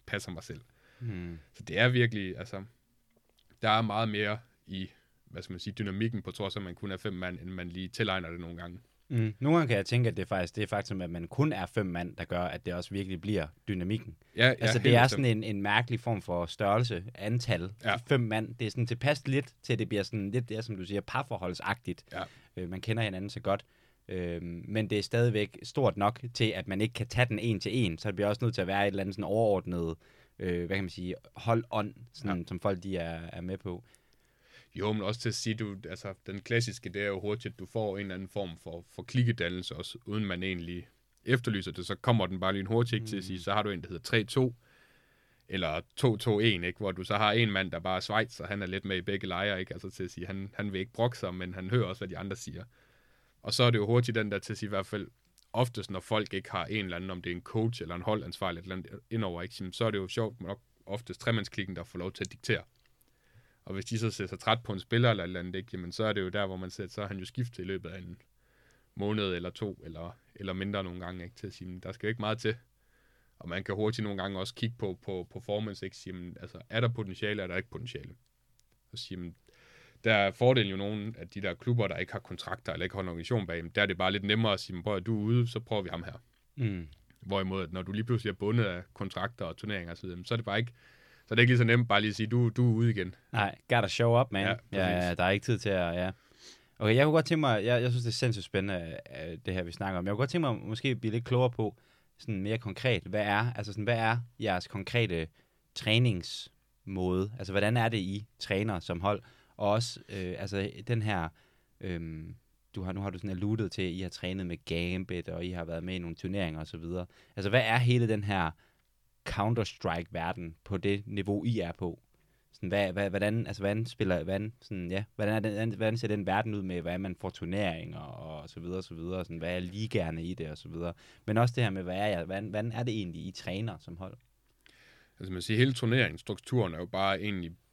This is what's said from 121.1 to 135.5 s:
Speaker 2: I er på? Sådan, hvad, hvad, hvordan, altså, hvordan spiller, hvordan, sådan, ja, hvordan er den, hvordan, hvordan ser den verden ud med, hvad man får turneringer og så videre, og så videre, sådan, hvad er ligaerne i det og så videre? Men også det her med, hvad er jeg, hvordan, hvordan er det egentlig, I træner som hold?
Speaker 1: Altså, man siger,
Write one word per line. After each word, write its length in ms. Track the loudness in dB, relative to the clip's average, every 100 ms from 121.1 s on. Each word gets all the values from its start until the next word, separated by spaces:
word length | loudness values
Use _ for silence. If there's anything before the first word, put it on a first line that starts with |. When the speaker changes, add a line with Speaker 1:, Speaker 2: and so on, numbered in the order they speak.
| -4 0 0 2
Speaker 2:
I 140 | 0
er 120 | -2
på? 300 | -4 -6 -6 _ _ _ _ _
Sådan, 180 | _ 0
hvad, 240 | 2 2
hvad, 160 | 2 0
hvordan, 380 | 2 2 2 -2
altså, 140 | -2
hvordan 240 | 0 0 -2
spiller, 380 | -2 2 2
hvordan, 300 | 2 -2 -2 -8
sådan, 300 | -10 -6 -2
ja, 120 | -4 -4 -2
hvordan 200 | 0 2
er 40 |
den, 120 | 0
hvordan, 220 | 0 -2
hvordan 240 | 0 0 0
ser 100 | 0
den 180 | 0 2
verden 300 | 2 2 -2
ud 60 |
med, 200 | -2 -2
hvad 160 | -2 -2
man 180 | -4 -4
får 140 | -8
turneringer 680 | -6 -4 0 0 -2 -8 -10
og 500 | -12 -12 -10 -12 -12
så 100 | -12
videre, 180 | -6 -6
og 60 |
så 100 | -8
videre, 320 | -8 -6 -4 -6
sådan, 120 | -6
hvad 180 | -2 -2
er 40 |
ligaerne 640 | -4 -4 -2 0 0 -4
i 100 | -6
det 160 | -6 -8
og 80 | -10
så 120 | -10
videre? 240 | -6 -6 -8 -16 -10 0
Men 120 | 4
også 160 | 4 4
det 80 |
her 60 | 0
med, 140 | 0
hvad 140 | -2 0
er 100 | 0
jeg, 160 | 0 -2
hvordan, 220 | -6 -4
hvordan 240 | -2 -2
er 120 | -2
det 100 | -2
egentlig, 340 | -2 -4 -6 -8
I 40 |
træner 460 | -8 -6 -4 -4 -6
som 200 | -12 -12
hold? 200 | -12 -14 _ _ _ _ _ _ -20 -20 _ _
Speaker 1:
Altså, 140 | -8
man 80 | -6
siger, 160 | 0